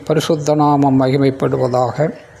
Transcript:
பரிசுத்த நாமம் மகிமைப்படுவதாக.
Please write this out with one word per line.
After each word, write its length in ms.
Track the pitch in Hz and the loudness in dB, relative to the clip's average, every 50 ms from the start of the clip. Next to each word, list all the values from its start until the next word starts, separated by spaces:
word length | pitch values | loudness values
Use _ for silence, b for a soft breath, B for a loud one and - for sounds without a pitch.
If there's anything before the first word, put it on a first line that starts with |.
| - | -2
பரிசுத்த 500 | - 156 156 - - 170 151 147 151 151 | -2 -2 -2 0 -2 -2 -2 0 0 0
நாமம் 420 | 151 147 147 147 143 139 139 135 131 | 2 2 2 2 2 2 2 2 2
மகிமைப்படுவதாக. 1040 | 131 131 135 143 139 135 135 - 139 135 135 131 127 123 123 127 127 120 - - 147 165 - - - - - - | 2 2 2 2 0 0 0 -2 -4 -2 -2 -2 -2 0 0 0 0 -2 -2 -4 -4 -4 -4 -10 -20 -20 -20 -20